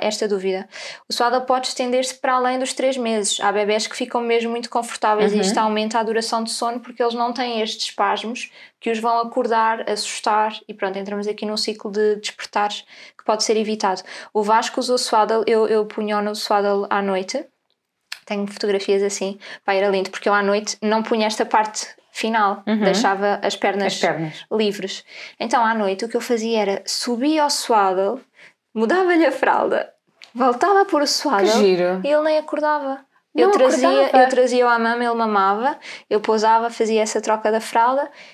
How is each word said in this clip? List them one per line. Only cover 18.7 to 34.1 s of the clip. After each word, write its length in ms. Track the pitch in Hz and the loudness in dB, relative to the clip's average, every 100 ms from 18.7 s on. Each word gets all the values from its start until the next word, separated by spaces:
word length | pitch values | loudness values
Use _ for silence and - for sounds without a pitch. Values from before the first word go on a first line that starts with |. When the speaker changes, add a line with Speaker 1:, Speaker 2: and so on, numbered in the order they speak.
| 196 202 196 | 0 0 0
Speaker 1:
assim. 340 | 202 - 190 202 - - | 0 -2 -6 -8 -14 -8
Pá, 100 | - | -2
era 140 | 190 202 | 0 2
lindo, 200 | 190 190 | 0 -2
porque 180 | - 214 | -4 0
eu 60 | |
à 80 | 202 | 2
noite 340 | 202 202 214 - | 2 0 -2 -4
não 220 | 214 220 | 0 0
punha 240 | 220 226 214 | 0 0 0
esta 180 | 220 | -2
parte 400 | 233 220 214 - - - _ | 0 0 0 -4 -12 -16 _
final. 460 | - 220 226 202 208 214 | -6 -2 2 0 0 -2
Speaker 2:
Uhum. 120 | 214 | 2
Speaker 1:
Deixava 560 | 202 190 202 190 202 196 | 2 2 2 2 0 0
as 140 | 202 | -4
pernas 380 | - 202 196 190 | -2 -2 0 -2
Speaker 2:
As 60 | 190 | 0
pernas. 460 | 180 151 160 - - | -2 -2 -6 -10 -6
Speaker 1:
livres. 520 | 214 208 202 190 - - - - - | -2 -2 -2 -8 -10 -16 -18 -14 -8
Então, 260 | 226 262 | -2 2
à 80 | 226 | 2
noite, 320 | 226 196 196 | 0 -2 -2
o 20 | 233 | -4
que 80 | |
eu 60 | 240 | -4
fazia 380 | 233 233 226 226 | -2 -2 0 0
era 220 | 196 196 | 0 -2
subia 560 | - - 247 233 285 311 | -4 -6 -4 -2 0 2
ao 80 | 294 | 0
swaddle, 720 | - - 220 190 185 196 262 - _ - _ _ | 0 0 2 2 2 -2 -4 -10 _ -20 _ _
mudava-lhe 520 | 220 220 359 370 339 | -2 0 2 4 4
a 60 | 277 | 2
fralda, 600 | - 208 - - - - _ _ _ - | 2 0 2 2 -2 -4 _ _ _ -10
voltava 480 | 233 254 247 349 392 | 0 0 2 4 4
a 40 | |
pôr 160 | 392 302 | 4 2
o 60 | 285 | 0
swaddle 440 | - 302 202 190 | 0 0 2 4
Speaker 2:
Que 60 | 214 | 4
giro. 440 | 202 175 180 185 | 4 4 0 0
Speaker 1:
e 40 | 240 | 0
ele 140 | 302 | 2
nem 160 | 311 311 | 2 0
acordava. 640 | 302 302 302 302 269 277 - _ _ | -2 -2 0 0 -4 -8 -12 _ _
Eu 120 | 294 381 | 2 4
Speaker 2:
Não 60 | 403 | 6
Speaker 1:
trazia, 320 | 262 254 269 | 4 4 4
Speaker 2:
acordava? 340 | 269 269 | 4 6